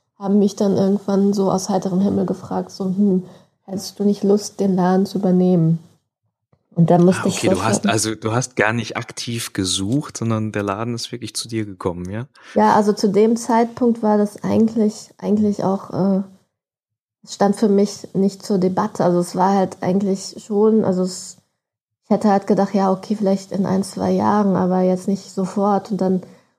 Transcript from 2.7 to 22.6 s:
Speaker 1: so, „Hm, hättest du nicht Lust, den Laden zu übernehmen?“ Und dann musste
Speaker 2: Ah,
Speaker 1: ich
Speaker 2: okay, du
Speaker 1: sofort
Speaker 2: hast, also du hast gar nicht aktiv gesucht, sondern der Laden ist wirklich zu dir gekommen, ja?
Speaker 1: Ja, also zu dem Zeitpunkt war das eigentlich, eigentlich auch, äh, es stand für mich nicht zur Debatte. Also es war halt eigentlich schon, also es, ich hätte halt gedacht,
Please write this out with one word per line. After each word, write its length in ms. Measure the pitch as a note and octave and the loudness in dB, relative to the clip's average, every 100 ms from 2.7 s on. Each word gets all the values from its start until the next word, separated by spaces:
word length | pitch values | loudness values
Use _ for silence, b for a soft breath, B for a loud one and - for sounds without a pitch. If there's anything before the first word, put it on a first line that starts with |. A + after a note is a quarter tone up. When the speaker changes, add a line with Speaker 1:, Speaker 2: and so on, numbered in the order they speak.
Speaker 1:
so, 160 | - F#3+ | -6 -4
„Hm, 380 | F#3 G#3 F#3 F#3 B B _ - | 0 2 2 -2 B B _ -12
hättest 320 | F#3+ - - | -10 -10 -2
du 60 | |
nicht 200 | G3+ G3+ | 0 2
Lust, 360 | G3 G#3 - - | 2 2 0 -2
den 160 | G3 F#3 | 0 2
Laden 300 | F3+ F#3 G3 | 4 2 2
zu 120 | F#3 | 0
übernehmen?“ 600 | G3 F3+ F3+ F3+ D#3+ E3 - _ _ _ _ _ _ _ _ | 2 4 4 4 4 0 -4 _ _ _ _ _ _ _ _
Und 160 | - E3 | 2 4
dann 140 | F3 | 6
musste 160 | F3+ F3+ | 4 4
Speaker 2:
Ah, 60 | G3 | -2
Speaker 1:
ich 80 | - | -2
Speaker 2:
okay, 120 | A2 | 0
du 80 | F#2+ | 0
Speaker 1:
sofort 80 | |
Speaker 2:
hast, 220 | G#2+ - - | 0 0 0
also 280 | A2 A2 G#2+ | 0 -2 -4
du 160 | A2 | -2
hast 240 | A#2 C3 - | -2 -2 0
gar 160 | G#2+ | 0
nicht 240 | A2+ G#2+ - | 0 -4 -8
aktiv 560 | C3+ - - A#2 - | -10 -12 -8 -8 -6
gesucht, 640 | - F#2 F2+ G2 C#3 D3 - | -4 -2 -2 -2 -2 -4 -6
sondern 360 | A2+ A2 G#2+ | -4 -2 -2
der 120 | G#2+ | -4
Laden 300 | G2+ G2 A#2 | -4 -4 -6
ist 180 | A#2 - | -8 -10
wirklich 220 | B2 A2 - | -12 -10 -12
zu 120 | A2+ | -8
dir 160 | A2+ | -6
gekommen, 460 | G#2 F#2 F#2+ F2 F2+ | -6 -6 -6 -6 -8
ja? 160 | G#2+ B2+ B B | -10 -12 B B
Speaker 1:
Ja, 200 | - G#3+ | 0 2
also 180 | G3+ G#3 | 4 2
zu 160 | G3+ G#3+ | 0 0
dem 280 | G3+ A3+ A#3 | 2 2 0
Zeitpunkt 680 | - A3+ A#3 - B3 A3+ | 0 0 0 0 0 0
war 160 | G#3+ G#3 | 0 0
das 240 | G#3 - | 0 -4
eigentlich, 680 | F#3 G#3 A3 A3+ G#3 - - _ | -2 0 2 2 -2 -2 -12 _
eigentlich 440 | F#3+ G#3+ G#3 G3+ | -2 0 0 0
auch, 260 | F#3 G3 - | -2 -4 -4
äh, 320 | - G3 F#3+ G3 - _ _ _ _ _ _ _ _ | -2 0 0 -4 -12 _ _ _ _ _ _ _ _
es 120 | - | -10
stand 220 | - G3+ G3+ | 0 0 2
für 120 | G#3+ | 2
mich 400 | G3+ G#3 - - | 2 0 -4 -8
nicht 300 | F#3 F#3+ F#3+ | -2 -2 -2
zur 140 | - G3+ | -4 0
Debatte. 460 | F#3 F#3 G#3+ - | 0 0 -4 0
Also 140 | F3+ F3 | 0 2
es 160 | F3 F3+ | 0 0
war 180 | F#3 | 2
halt 240 | G3 F#3 - | 2 0 -2
eigentlich 540 | - F#3+ G3+ F#3+ - - | -2 0 0 -2 -6 -14
schon, 400 | - G#3 A3 A3 | -4 2 4 4
also 180 | - F3+ | 2 0
es, 360 | F#3 - - - _ _ _ _ _ _ | -2 -6 -14 -20 _ _ _ _ _ _
ich 60 | - | -2
hätte 200 | G#3+ G#3+ | 0 2
halt 160 | G3 - | 2 2
gedacht, 280 | F#3+ | 0